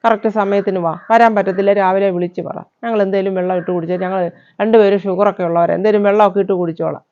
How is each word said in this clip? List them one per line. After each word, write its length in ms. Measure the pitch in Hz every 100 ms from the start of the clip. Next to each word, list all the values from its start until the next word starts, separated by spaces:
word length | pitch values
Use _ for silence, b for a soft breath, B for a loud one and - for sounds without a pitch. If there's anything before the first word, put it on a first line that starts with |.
കറക്റ്റ് 240 | 233 214 226
സമയത്തിന് 500 | 214 196 202 196 185
വാ. 200 | 170 165 -
വരാൻ 240 | 226 233
പറ്റത്തില്ല, 380 | 208 196 185 196
രാവിലെ 380 | 202 190 190 196
വിളിച്ച് 300 | 180 180 180
പറ. 180 | 165 - - _
ഞങ്ങൾ 180 | 233 220
എന്തേലും 320 | 196 196 190
വെള്ളം 220 | 190 180 185
ഇട്ട് 140 | 175
കുടിച്ചാൽ, 260 | 180 165 180
ഞങ്ങൾ 340 | 180 190 175 b b b
രണ്ടുപേരും 380 | 208 226 202 202
ഷുഗറൊക്കെ 440 | 196 180 208 190
ഉള്ളവരാ, 320 | 175 170 170
എന്തേലും 280 | 170 208 208
വെള്ളമൊക്കെ 380 | 202 202 208 196
ഇട്ട് 120 | 190
കുടിച്ചോളാം. 500 | 190 175 165 160 151 _